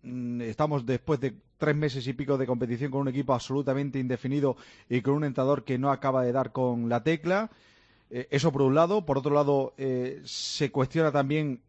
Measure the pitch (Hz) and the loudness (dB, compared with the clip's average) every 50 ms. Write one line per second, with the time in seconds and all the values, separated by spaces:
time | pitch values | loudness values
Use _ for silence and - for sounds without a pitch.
0 | - 127 123 127 123 120 120 120 120 113 107 - 151 151 147 143 123 117 135 123 | -12 -10 -8 -8 -6 -6 -6 -6 -6 -8 -4 -2 -2 0 0 -2 -2 -2 -4 -2
1 | - - 156 131 127 131 113 - _ _ _ _ - 151 147 147 151 147 123 135 | 0 -2 -2 -2 -2 -4 -6 -8 _ _ _ _ 0 0 2 2 0 -2 -2 -4
2 | 120 127 135 120 143 131 143 135 131 117 127 120 131 117 120 113 135 143 131 139 | -6 -6 -6 -6 0 0 0 0 2 0 0 -2 0 -2 -2 -2 -4 -4 -2 -2
3 | 139 135 123 135 139 131 135 120 - - 135 139 143 139 131 139 143 143 123 139 | -2 -2 -2 -2 0 0 -2 -2 -2 -2 -2 -2 0 0 -2 -2 -2 -4 -4 -4
4 | 131 127 127 117 - 131 139 147 139 139 123 - - - - - - _ 120 123 | -2 -2 -4 -4 -2 -2 -2 0 2 0 0 -2 -8 -20 -20 -20 -8 _ -2 0
5 | 107 135 139 151 151 143 127 139 131 131 143 135 113 - 131 123 131 143 139 131 | 2 2 0 2 0 -2 -2 0 2 2 2 0 0 -2 -2 0 2 0 0 0
6 | - 135 131 131 127 123 120 135 131 120 - 135 127 123 120 120 117 117 120 120 | 0 0 2 2 2 2 2 0 0 -2 -2 -2 0 0 0 0 0 0 0 0
7 | 113 156 165 160 151 170 180 196 220 220 - _ - - _ _ _ _ _ _ | 2 0 -2 0 0 0 0 0 0 -4 -8 _ -20 -20 _ _ _ _ _ _
8 | _ _ 120 120 127 - - 143 131 165 135 139 139 135 135 151 165 170 202 214 | _ _ -10 -10 -8 -2 0 2 2 2 2 4 4 6 6 6 4 4 4 0
9 | 180 151 139 135 131 147 143 147 147 143 143 139 135 131 - - 135 131 127 127 | 0 0 -2 0 0 2 2 4 4 4 4 2 2 -2 -4 -6 -4 -2 -2 -2
10 | 123 127 135 - 147 131 - - - - - - 151 135 - 139 131 127 - 160 | -2 -4 -6 -10 -14 -12 -12 -10 -8 -8 -4 -2 -2 -2 2 0 0 0 2 2
11 | 160 156 135 143 139 135 147 156 151 147 131 120 _ | 2 2 2 2 0 2 0 0 0 -2 -4 -6 _